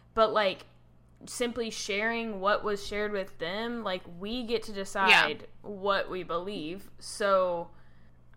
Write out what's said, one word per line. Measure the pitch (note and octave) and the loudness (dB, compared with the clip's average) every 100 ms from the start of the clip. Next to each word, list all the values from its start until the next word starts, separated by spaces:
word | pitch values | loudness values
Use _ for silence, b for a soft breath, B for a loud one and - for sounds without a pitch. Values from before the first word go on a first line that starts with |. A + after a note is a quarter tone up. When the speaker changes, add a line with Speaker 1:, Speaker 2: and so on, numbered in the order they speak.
| b | b
Speaker 1:
but, | - A3 | 4 4
like, | F#3 G3 - - - - - - - - | 6 2 0 -8 -20 -20 -20 -20 -18 -10
simply | - A#3+ A#3 A3+ | -4 -2 -2 -4
sharing | - - G3+ A3+ A#3 A3+ G3 | -4 -2 0 0 0 -2 0
what | F#3+ G#3+ | 2 2
was | G#3 G3+ - | 2 -2 -2
shared | G#3 G#3 | -2 -2
with | G3+ F#3+ - | -2 -4 -6
them, | E3 G3+ A#3 A#3+ | -4 -4 -4 -4
like, | G#3 F#3 F#3 E3+ | -4 -4 -6 -10
we | G3+ B3 | -6 -4
get | A3+ A#3 | -2 -2
to | A3+ | -2
Speaker 2:
Yeah. | G3+ | -6
Speaker 1:
decide | G3 G3+ F#3+ F3+ - D3+ - - | -4 4 8 8 6 0 -10 -14
what | - G3+ G3 G3 - | -12 -2 0 2 0
we | F#3 | -4
believe, | E3+ F3 F#3 G3+ D#3 F#3+ - - | -4 -4 -4 -6 -8 -10 -12 -14
so, | - - G3+ F#3+ F#3 E3+ E3+ b b b b b - | -10 -2 4 6 4 0 -6 b b b b b -20